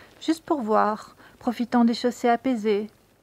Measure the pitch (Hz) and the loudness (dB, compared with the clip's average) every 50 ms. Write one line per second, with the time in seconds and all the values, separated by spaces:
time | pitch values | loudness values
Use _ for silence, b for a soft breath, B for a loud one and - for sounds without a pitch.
0 | b b b b b 311 320 - - - 339 285 226 214 214 208 202 208 214 - | b b b b b -4 -4 -2 -2 -4 -4 -2 0 2 2 2 2 2 0 -4
1 | - - - b b b b b - 254 214 - 240 - - 240 240 233 233 - | -8 -14 -20 b b b b b -6 -4 -4 -4 -2 0 2 2 2 2 2 0
2 | - 247 220 - - 240 233 233 - 262 254 220 202 220 208 202 214 208 - _ | -2 -4 -2 0 0 0 0 2 0 -2 -4 -2 0 0 0 0 -2 -6 -12 _
3 | _ _ _ _ | _ _ _ _